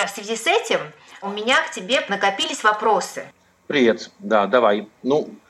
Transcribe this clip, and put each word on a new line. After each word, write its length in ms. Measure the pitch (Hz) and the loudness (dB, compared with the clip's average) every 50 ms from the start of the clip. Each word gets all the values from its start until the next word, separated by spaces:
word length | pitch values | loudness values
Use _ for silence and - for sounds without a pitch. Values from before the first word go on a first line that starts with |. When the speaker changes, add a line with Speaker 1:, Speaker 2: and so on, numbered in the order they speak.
| 202 | 0
Speaker 1:
в 60 | 196 | -2
связи 260 | - 220 202 208 233 | -4 -10 -8 -8 -6
с 100 | - - | -4 0
этим 340 | 339 381 453 - - 196 160 151 151 - - - - - - | 0 0 0 0 0 -2 -2 -4 -6 -14 -20 -20 -20 -18 -12
у 80 | 190 196 | -10 -8
меня 340 | 202 208 214 240 269 311 | -6 -4 0 2 2 2
к 80 | 320 - | 0 -2
тебе 340 | - 226 185 185 254 302 294 - | -8 -10 -4 -2 -2 -2 0 -2
накопились 560 | 202 196 202 196 196 - 311 311 294 - - | -4 0 0 0 0 0 -4 -6 -4 0 0
вопросы. 640 | 214 214 - 220 233 208 180 - - - - - - _ _ _ _ _ _ _ - | 0 0 2 2 2 2 2 0 -4 -10 -14 -14 -16 _ _ _ _ _ _ _ -2
Speaker 2:
Привет. 420 | 147 143 123 113 107 - - - _ - | 2 4 4 4 4 2 -4 -16 _ -10
Да, 280 | - 101 110 104 101 | -4 2 2 2 2
давай. 420 | 98 113 127 117 104 104 107 104 - _ _ - | 4 4 4 4 4 2 2 -2 -8 _ _ -2
Ну, 260 | 127 143 151 120 - - - _ _ | 0 0 0 -2 -4 -10 -20 _ _